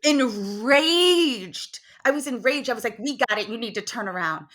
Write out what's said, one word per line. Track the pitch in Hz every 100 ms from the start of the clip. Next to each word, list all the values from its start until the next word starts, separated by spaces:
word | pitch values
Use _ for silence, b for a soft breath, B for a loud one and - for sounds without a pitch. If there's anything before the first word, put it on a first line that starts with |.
enraged. | 302 294 262 208 196 202 233 277 320 339 359 349 330 233 185 - - - b b
I | -
was | 294 285
enraged. | 254 226 294 269
I |
was | 233
like, | 233 -
We | 247 254 240
got | 214
it. | 196
You | 226
need | 226 208
to |
turn | 202 240 202
around. | 180 165 156 151